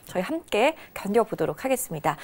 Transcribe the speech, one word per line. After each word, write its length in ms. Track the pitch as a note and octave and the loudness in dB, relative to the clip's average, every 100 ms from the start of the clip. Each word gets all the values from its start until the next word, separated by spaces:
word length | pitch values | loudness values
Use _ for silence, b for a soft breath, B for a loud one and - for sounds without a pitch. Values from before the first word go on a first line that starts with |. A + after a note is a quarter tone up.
| - | -8
저희 160 | F3+ | -4
함께 540 | F#3 D#4+ - G#3 C4 D#4+ B | -2 -4 -2 2 4 2 B
견뎌보도록 720 | - F#3+ G#3+ A3 E3 D3+ D3+ C4 | -8 0 2 2 2 -2 -2 -2
하겠습니다. 520 | B3+ - D#3 D#3 D#3 | -2 -2 -2 0 -2